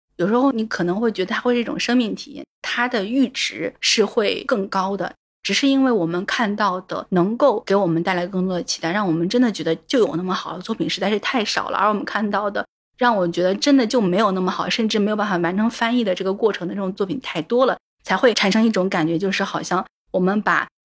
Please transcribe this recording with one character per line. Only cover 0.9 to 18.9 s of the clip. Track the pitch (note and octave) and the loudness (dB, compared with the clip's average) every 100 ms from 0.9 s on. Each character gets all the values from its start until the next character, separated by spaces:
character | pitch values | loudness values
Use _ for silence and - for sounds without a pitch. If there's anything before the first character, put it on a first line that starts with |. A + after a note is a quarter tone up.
| F#3 | 0
会 | A#3 | 0
觉 | G3 | 0
得 | F#3 | -2
它 | A3 | -2
会 | B3 | 0
是 | A#3+ | 0
一 | |
种 | A3+ - | -2 -4
生 | - B3 | 0 2
命 | A3 G3 | 0 -4
体 | - | -10
验， | - - _ | -16 -18 _
它 | - - B3 | -6 -2 -2
的 | B3 | -2
阈 | G3 C4 B3 | 0 2 0
值 | - - G#2+ D#3 - | 0 -6 -4 -6 -4
是 | - - | 0 2
会 | G3+ - G3+ F#3 | 2 2 0 0
更 | - A3+ G3+ | -2 -2 0
高 | G3 F#3+ G3 | -2 -2 -4
的。 | F3 - _ _ | -6 -10 _ _
只 | - | -4
是 | G3+ C#4 | 0 2
因 | C4+ | 4
为 | C4 | 4
我 | A3+ | 2
们 | E3 E3+ G3+ | 0 -2 -4
看 | - G#3+ | -2 -2
到 | G#3 G3 F3+ | 0 0 -2
的 | F#3 E3+ - | -6 -10 -2
能 | F#3 F3+ A#3 | 2 2 4
够 | C#4+ G#3+ | 2 2
给 | - | 0
我 | G3 F#3 | 2 2
们 | E3 | 2
带 | F3 | 0
来 | F3+ F3+ | -2 -2
更 | F#3+ F#3 | -2 -2
多 | |
的 | F3+ | -2
期 | E3 - | -4 -4
待， | E3 | -2
让 | G3 G3 | -2 0
我 | |
们 | D#3+ F3 | 0 0
真 | B3 | 2
的 | B3 | 2
觉 | G3 | 0
得 | D#3+ | -2
就 | E3 - C4 | -4 0 2
有 | G3+ D#3+ | 2 0
那 | |
么 | F#3 | -4
好 | F#3 D3+ E3+ | -4 -6 -8
的 | |
作 | F3+ | -6
品 | A3 E3+ | -4 -4
实 | - | -2
在 | G3 | -2
是 | G#3 | -2
太 | - B3+ | 0 -2
少 | G#3 - - | -2 -2 -2
了， | - | 0
而 | G#3 | 0
我 | |
们 | G#3+ | 0
看 | - G3+ G#3 | -2 -2 -2
到 | G3+ G#3 | -2 -2
的 | G3+ G3+ _ _ - | -4 -6 _ _ -2
让 | B3 G#3+ | 0 2
我 | F3 | 0
觉 | E3+ | 0
得 | F3+ | 0
真 | G3+ - | 2 4
的 | C#4 A3+ | 4 4
就 | B3+ | 2
没 | F#3+ F3+ | 2 2
有 | A3 | 2
那 | F#3+ | 2
么 | F#3 | 0
好， | F#3 F3+ | -2 -2
甚 | - A3 | -2 0
至 | G#3+ | 0
没 | G3+ | 0
有 | G#3+ | 0
办 | G#3 | 0
法 | F3+ | 0
完 | E3+ F#3+ | 0 0
成 | A3+ | 0
翻 | - A#3 B3 | 0 0 0
译 | |
的 | A3 | 0
这 | F3+ | 0
个 | F#3+ | -2
过 | G3+ A3 | 0 0
程 | G3 F3 | 0 -4
的 | |
这 | G3+ | -4
种 | F#3+ | -4
作 | G3 G3 | -4 -4
品 | C#3+ | -4
太 | - F3 | -6 -6
多 | D#3+ A#3+ | -2 2
了， | B3+ - _ _ | 2 0 _ _
才 | - F#3+ | -2 2
会 | B3 | 4
产 | G#3+ G3+ | 4 2
生 | G#3+ | 4
一 | A3+ | 4
种 | G3+ | 2
感 | F#3 | 0